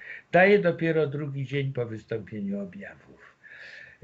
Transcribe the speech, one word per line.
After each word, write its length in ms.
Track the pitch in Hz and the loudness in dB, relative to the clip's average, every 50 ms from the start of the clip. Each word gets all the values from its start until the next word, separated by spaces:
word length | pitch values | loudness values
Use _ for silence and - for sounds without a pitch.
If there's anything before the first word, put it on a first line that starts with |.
| - - - - - _ | -20 -18 -18 -18 -2 _
daje 260 | - 175 185 196 208 196 | 6 6 8 8 6 6
dopiero 480 | 170 170 165 165 165 165 160 160 151 | 4 2 0 0 0 0 2 2 0
drugi 380 | 143 139 143 151 143 135 139 135 | 0 -2 -6 -8 -8 -8 -8 -6
dzień 280 | 123 139 143 139 135 | -6 -4 -4 -4 -4
po 140 | 131 123 120 | -4 -6 -6
wystąpieniu 760 | 110 110 110 - - 117 107 95 - 110 104 101 98 101 101 | -6 -8 -12 -10 -8 -8 -8 -8 -10 -10 -8 -6 -6 -6 -6
objawów. 760 | 101 90 98 101 - - - - _ - - _ - - _ _ - - - - - - - - - - - _ | -8 -10 -14 -16 -18 -18 -20 -20 _ -20 -20 _ -20 -20 _ _ -20 -20 -20 -20 -20 -20 -20 -20 -20 -20 -12 _